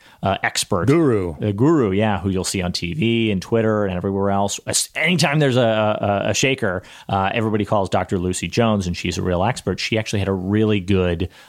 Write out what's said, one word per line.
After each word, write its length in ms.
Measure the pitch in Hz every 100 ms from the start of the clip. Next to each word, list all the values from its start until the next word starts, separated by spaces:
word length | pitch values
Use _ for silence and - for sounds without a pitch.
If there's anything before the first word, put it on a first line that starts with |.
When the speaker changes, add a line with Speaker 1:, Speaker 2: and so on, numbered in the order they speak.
| - -
Speaker 1:
uh, 160 | 98 98
expert, 420 | 113 - - 92 104
Speaker 2:
Guru. 500 | 165 151 107 87 76
Speaker 1:
the 120 | 107
guru, 400 | 101 139 160 107
yeah, 280 | 95 107 92
who 100 | 98
you'll 140 | 92
see 180 | 90 98
on 100 | 87
T 220 | - 87
V 380 | 80 113 117 110
and 100 | 95
Twitter 440 | - 117 110 107 98
and 120 | 90
everywhere 320 | 98 98 98
else. 300 | 98 101 - -
As-, 220 | - -
anytime 460 | 135 160 180 160 151
there's 180 | 143 123
a, 640 | 113 110 107 107 101 101 107
a, 40 |
a 40 | 104
shaker, 480 | 135 135 104 90 - - -
uh, 220 | 98 95
everybody 320 | 117 110 107 98
calls 240 | 107 95
Doctor 300 | 98 92 95
Lucy 280 | 90 92 87
Jones, 380 | - 113 104 90
and 100 | 85
she's 220 | 92 87
a 60 |
real 200 | 95 87
expert. 360 | 104 - 101 90
She 180 | - 110
actually 220 | - 104
had 100 | 95
a 40 |
really 460 | 95 90 107 110 104
good, 480 | 90 95 90 85 92 -